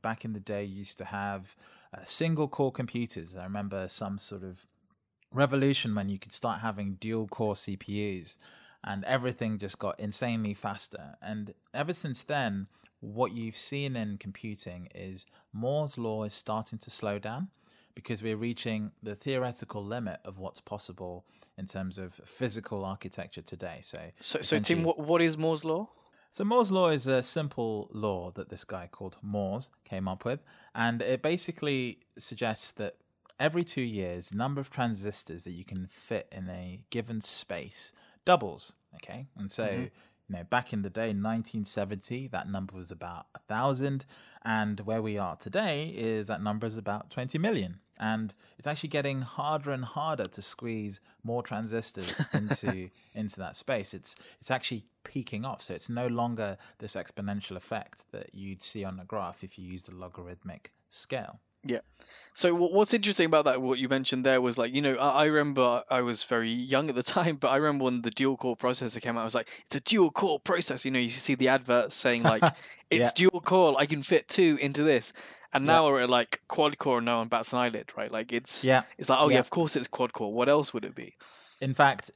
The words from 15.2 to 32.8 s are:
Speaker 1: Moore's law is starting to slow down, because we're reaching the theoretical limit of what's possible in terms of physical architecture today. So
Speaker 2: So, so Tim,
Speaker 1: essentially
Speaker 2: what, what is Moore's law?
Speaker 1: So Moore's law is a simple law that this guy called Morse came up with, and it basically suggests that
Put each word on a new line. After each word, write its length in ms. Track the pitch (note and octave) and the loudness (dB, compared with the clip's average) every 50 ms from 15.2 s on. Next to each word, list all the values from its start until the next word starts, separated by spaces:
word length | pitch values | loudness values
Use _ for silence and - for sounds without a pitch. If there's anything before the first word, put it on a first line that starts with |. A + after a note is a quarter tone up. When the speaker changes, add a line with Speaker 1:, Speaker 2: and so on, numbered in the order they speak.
| - - _ _ _ _ - | -16 -18 _ _ _ _ -10
Speaker 1:
Moore's 440 | G#2 A2+ B2+ C#3+ D3+ D3+ C#3 - B2+ | -6 -2 -2 0 0 -2 -4 -4 -6
law 260 | A#2 A2+ A2 A2 G#2+ | -4 -4 -4 -4 -4
is 100 | G#2+ - | -6 -6
starting 460 | - - - G#2+ A2 A2 - - A2 | -8 -6 -4 -4 -4 -4 -6 -10 -12
to 100 | - - | -10 -8
slow 300 | - - - G#2 G2+ G#2 | -8 -4 -4 -4 -4 -4
down, 300 | G2+ G#2+ A#2 C3+ F#3 F#3+ - _ _ _ - _ _ _ _ | -6 -8 -6 -6 -8 -8 -10 _ _ _ -20 _ _ _ _
because 260 | - - - A#2+ G#2+ G#2+ | -20 -8 -6 -6 -4 -2
we're 140 | A2+ A2 G#2+ | -4 -2 -2
reaching 540 | A2+ A#2+ A#2 - - B2 A2 G#2+ G#2+ G#2+ - _ - | -2 -4 -4 -4 -4 -2 -2 -2 -4 -6 -8 _ -10
the 120 | A2 G2+ | -10 -10
theoretical 680 | - - C#3+ C3+ C3 B2+ B2 B2 - - - - G#2+ G2+ | -6 -4 -2 -2 0 -2 -2 -4 -6 -10 -8 -8 -8 -6
limit 360 | G2+ A2+ B2 A#2 G2 F2 - - | -6 -6 -6 -6 -6 -8 -8 -12
of 140 | - G2 F#2+ | -14 -12 -10
what's 220 | F#2+ F#2+ - - | -12 -12 -12 -12
possible 640 | - - - F2+ - - F2+ - F#2+ F2+ F2+ F2 - _ _ _ - _ _ - | -12 -10 -10 -8 -8 -10 -12 -10 -10 -10 -10 -12 -14 _ _ _ -20 _ _ -12
in 80 | F#2+ | -10
terms 320 | F#2 - F#2+ F#2+ F#2 F#2 F#2+ | -8 -6 -6 -6 -6 -6 -8
of 160 | F#2 F2+ - - - | -10 -12 -12 -16 -16
physical 580 | - - - B2+ A#2+ G#2 A2+ G2+ - A2 G2+ G2 | -14 -6 -4 -4 -2 -4 -4 -6 -6 -6 -4 -4
architecture 580 | F#2+ G2 G2 - F#2+ - - F2+ F#2 - F2+ | -4 -6 -6 -10 -12 -10 -10 -12 -12 -12 -14
today. 380 | E2+ - - E2 F#2+ F2 E2 - | -14 -12 -12 -10 -10 -10 -10 -10
So 180 | - - - D#2 D#2+ E2+ - _ | -12 -12 -12 -12 -14 -16 -12 _
Speaker 2:
So, 200 | - - - - | -4 -2 -2 0
so 160 | - - D#3+ D3+ | 2 2 2 2
Tim, 220 | - - E3+ E3+ | 4 2 2 2
Speaker 1:
essentially 40 | D#3+ | 2
Speaker 2:
what, 140 | D#3+ D#3+ - | 0 0 0
what 220 | D3 D3 E3+ E3+ | 0 2 4 4
is 160 | E3+ E3 D#3 D3+ | 4 4 2 2
Moore's 260 | D#3+ E3 D#3+ D3+ D#3 | 0 0 0 0 0
law? 260 | D#3+ D#3+ F3 G#3+ - - _ _ _ _ _ _ _ | -2 -2 -2 -4 -6 -12 _ _ _ _ _ _ _
Speaker 1:
So 120 | - - G3+ | -8 -4 0
Moore's 280 | G#3 A#3 B3 A#3+ F#3+ | 4 6 6 6 6
law 180 | F#3+ F#3 F3+ E3 | 6 6 6 6
is 160 | D#3 C#3+ B2 | 4 2 2
a 160 | C3+ C3+ B2+ | 2 2 2
simple 680 | B2 - - E3 D3+ C#3+ - - A#2 A2+ A2 G#2 G2+ - A2 | 2 0 -2 -2 -2 -2 -2 -2 -2 -2 -2 -4 -6 -6 -6
law 380 | A2 G#2+ G#2+ G2 F2+ F2 F2+ | -2 0 0 0 0 -4 -8
that 180 | F2 - F#2 - | -8 -10 -10 -10
this 140 | - F#2+ - | -10 -12 -10
guy 240 | - G2+ F#2 F2 F2 | -10 -8 -10 -10 -12
called 260 | - - G2 F#2 - - | -14 -12 -12 -12 -12 -12
Morse 480 | - G#2 G2+ G#2 G2+ F#2+ G2 B2 C3 - _ _ _ | -8 -4 -2 -2 -2 -2 -2 -6 -8 -10 _ _ _
came 220 | - - F#2+ F#2+ F#2+ | -10 -6 -4 -4 -4
up 180 | F#2 - - | -4 -4 -4
with, 140 | A#2 B2+ D3+ - _ - - - - _ | -4 -4 -4 -8 _ -20 -20 -20 -14 _
and 280 | A2+ A2+ A#2 A#2 A#2 | 0 0 0 0 0
it 200 | A2+ G#2 C3 B2+ | 0 0 0 0
basically 800 | - D#3 E3+ F3+ - - E3 - - D3 C#3 C3 B2+ A#2+ - - _ _ _ - | 2 0 0 0 -2 -4 -6 -4 -2 -2 0 0 -2 -4 -8 -10 _ _ _ -12
suggests 540 | - - - G#2+ B2 A2+ A2 - - - | -10 -10 -6 -4 -2 -2 -2 -2 -4 -6
that 240 | - - | -6 -6